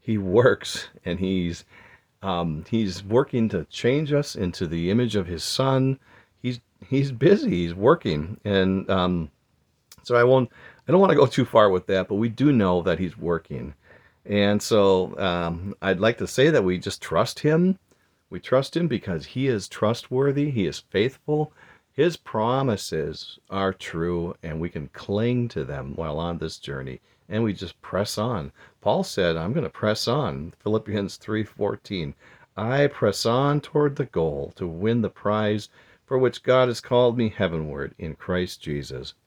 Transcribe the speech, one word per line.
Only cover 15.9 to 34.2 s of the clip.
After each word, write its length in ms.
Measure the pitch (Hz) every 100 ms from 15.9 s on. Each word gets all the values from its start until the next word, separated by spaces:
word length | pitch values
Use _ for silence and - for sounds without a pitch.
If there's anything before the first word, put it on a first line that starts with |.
| 92
like 180 | 110 120
to 80 | 92
say 240 | - 147
that 140 | 151
we 140 | 92 90
just 220 | 98 -
trust 380 | - 80 117 -
him. 400 | 147 160 180 190 _ _ _ _ _
We 100 | 90
trust 360 | - 127 135 165
him 120 | 170
because 380 | 117 - 82 73
he 200 | 127 135
is 220 | 113 90
trustworthy. 840 | - 107 120 - 127 139 139 147
He 160 | 123 85
is 140 | - _
faithful. 640 | 95 120 - - 151 151 _ - - _
His 240 | - 160 160
promises 1200 | - 113 113 131 135 104 - 80 78 78 - - _
are 240 | 98 95
true, 600 | 95 - 85 85 87 85 -
and 160 | 82 80
we 120 | 87
can 180 | 85 71
cling 600 | - - 101 117 123 120
to 160 | 82
them 280 | 67 69 65
while 240 | 71 80 76
on 200 | 85 85
this 200 | 80 -
journey. 420 | - 67 67 64 _ _ _
And 140 | 107
we 80 | 113
just 280 | 92 90 -
press 380 | - 92 107 -
on. 340 | 113 113 69 _ - _
Paul 240 | 101 143
said, 320 | 190 - 87 82
"I'm 160 | 82
gonna 180 | 151 117
press 360 | - 107 110 -
on." 460 | 135 120 67 82 -
Philippians 580 | 107 107 - 104 98 -
three 280 | - 107
fourteen, 680 | 104 - 104 113 - 98 73 - - - _ -
"I 320 | 110 139 143
press 360 | - 110 -
on 360 | 113 120 143 147
toward 360 | - 151 147 139
the 100 | 135
goal 460 | 87